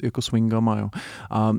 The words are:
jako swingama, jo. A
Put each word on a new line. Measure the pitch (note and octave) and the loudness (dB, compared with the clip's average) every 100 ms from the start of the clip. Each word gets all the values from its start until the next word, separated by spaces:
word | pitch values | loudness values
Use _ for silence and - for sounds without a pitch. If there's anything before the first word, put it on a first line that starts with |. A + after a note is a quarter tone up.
jako | A#2+ C3 | -2 -4
swingama, | - A2+ A2+ A2+ A2+ G#2+ | 0 2 2 2 2 2
jo. | G#2 - - - - | -2 -6 -12 -14 -4
A | G#2+ A2 | 0 2